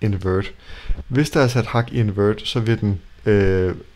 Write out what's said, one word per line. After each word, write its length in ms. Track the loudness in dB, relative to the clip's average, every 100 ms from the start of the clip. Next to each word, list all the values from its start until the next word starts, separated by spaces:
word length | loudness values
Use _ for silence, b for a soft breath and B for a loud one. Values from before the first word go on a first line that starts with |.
invert. 520 | -2 -2 0 -2 -2 -10 B B B B B
Hvis 220 | -2 0
der 100 | 2
er 80 | 2
sat 180 | 2 0
hak 280 | -2 -2
i 60 | 0
invert, 420 | -2 2 0 0 -4
så 120 | -2
vil 220 | 0 0
den, 200 | 0 -2 -6 -6 2
øh, 500 | 4 4 2 0 -4 -10